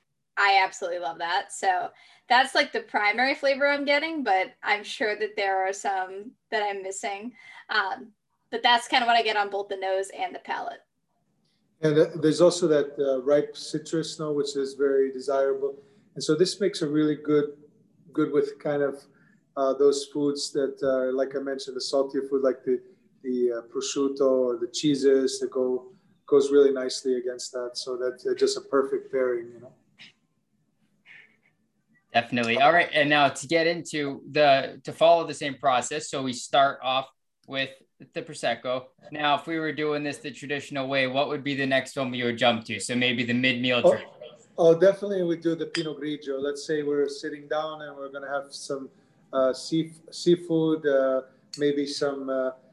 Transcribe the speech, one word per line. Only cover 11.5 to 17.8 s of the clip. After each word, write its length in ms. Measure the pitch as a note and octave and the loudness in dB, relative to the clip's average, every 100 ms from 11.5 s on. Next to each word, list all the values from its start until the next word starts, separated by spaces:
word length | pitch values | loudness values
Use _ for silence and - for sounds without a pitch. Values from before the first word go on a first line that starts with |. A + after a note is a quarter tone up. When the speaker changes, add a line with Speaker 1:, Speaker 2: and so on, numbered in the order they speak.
| _ _ _ | _ _ _
Speaker 2:
And, 160 | D#3 D3+ | 2 4
uh, 80 | E3 D#3+ | 4 2
there's 240 | D#3 C#3+ | 2 6
also 260 | F3 E3+ E3+ | 6 6 4
that, 300 | D3 C#3+ - | 2 0 -2
uh, 220 | C#3 C3 | 0 0
ripe 340 | C3 D3 D3 - | 2 2 2 -6
citrus 600 | - D3+ - D#3+ D#3 - | -8 -8 -4 -6 -4 -6
note, 140 | D#3 | -4
which 240 | D3 C#3 C#3 | -2 -2 -4
is 180 | C3+ | -4
very 380 | C3+ C#3 C3+ C3+ | 0 2 2 2
desirable. 680 | C3 B2+ C3+ C3+ C3+ C#3 - - _ _ | -2 -2 0 2 0 -4 -6 -18 _ _
And 100 | - | -4
so 100 | - | 0
this 260 | D#3 F3+ - | 2 2 0
makes 220 | F#3+ - | -2 -2
a 60 | D3 | -2
really 280 | D3+ D3+ D3 | 2 2 0
good, 400 | D3 D3+ D3 - - _ | 0 2 0 -6 -20 _